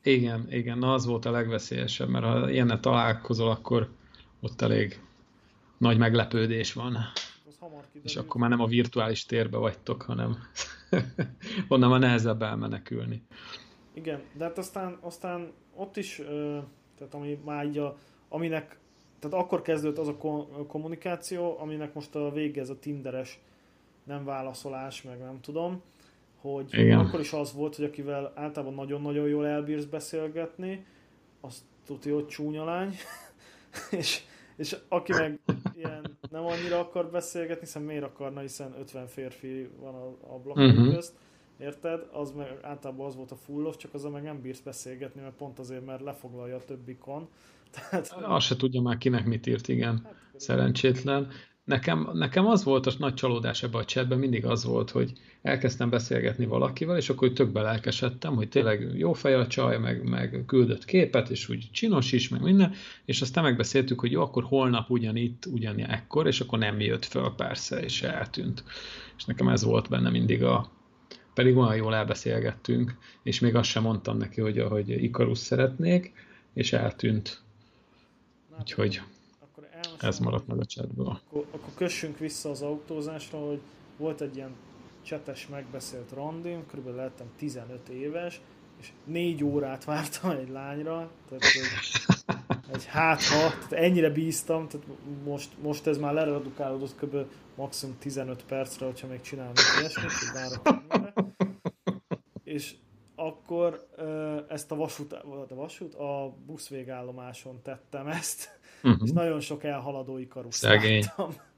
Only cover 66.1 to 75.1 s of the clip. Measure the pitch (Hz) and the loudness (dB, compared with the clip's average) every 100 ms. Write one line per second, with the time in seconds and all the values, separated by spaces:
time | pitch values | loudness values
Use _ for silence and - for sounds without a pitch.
66.1 | 147 156 - 120 110 107 104 107 117 - | 2 2 2 0 0 2 2 0 0 -2
67.1 | 131 127 - - - - - - - - | -2 -2 -2 -4 -4 -4 -4 -4 -2 -2
68.1 | - - - - 120 - - - - - | -4 -4 -4 -4 -4 -10 -14 -14 -14 -16
69.1 | - - 120 127 117 110 113 - 62 60 | -10 -6 2 4 4 4 2 2 2 2
70.1 | 58 58 58 62 58 - - _ _ _ | 4 4 4 4 4 0 -12 _ _ _
71.1 | - - - 127 127 120 110 110 110 110 | -20 -4 4 8 8 8 4 2 2 2
72.1 | 110 120 113 113 - - 120 120 123 - | 0 0 0 0 -2 0 2 2 -4 -16
73.1 | - 123 - 120 117 113 113 113 107 - | -8 -2 4 6 6 4 2 2 2 0
74.1 | 110 104 - 110 107 110 107 104 120 120 | -2 -2 0 0 2 2 0 0 0 0